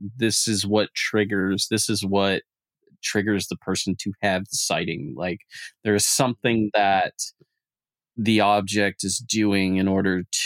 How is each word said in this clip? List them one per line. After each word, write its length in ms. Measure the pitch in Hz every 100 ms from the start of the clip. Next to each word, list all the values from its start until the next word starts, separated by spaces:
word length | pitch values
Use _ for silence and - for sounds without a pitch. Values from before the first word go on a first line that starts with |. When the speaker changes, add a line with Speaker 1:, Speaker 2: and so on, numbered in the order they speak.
| 101 123
Speaker 1:
this 280 | 113 - 113
is 200 | 104 98
what 260 | 107 98
triggers, 760 | - - 110 104 101 95 95 -
this 180 | 110 -
is 160 | 98
what 380 | 95 98 98 95 - _ _ _ _ _
triggers 440 | - 107 101 101 -
the 80 | 95
person 400 | - 92 - 90
to 120 | 101 101
have 240 | 104 92
the 120 | 107 -
sighting. 560 | - 82 82 85 73 67
Like, 240 | 90 85 _ - - -
there 120 | 107
is 100 | 101
Speaker 2:
Mm. 100 | -
Speaker 1:
something 560 | - 127 120 123 113 104
that 400 | 107 98 95 85 - - - _ _ _ _ _ _ _ -
the 220 | 107 107
object 600 | 101 104 98 104 101 -
is 140 | 98 95
doing 600 | 120 110 104 98 92 95
in 120 | 95
order 360 | 98 98 92 - -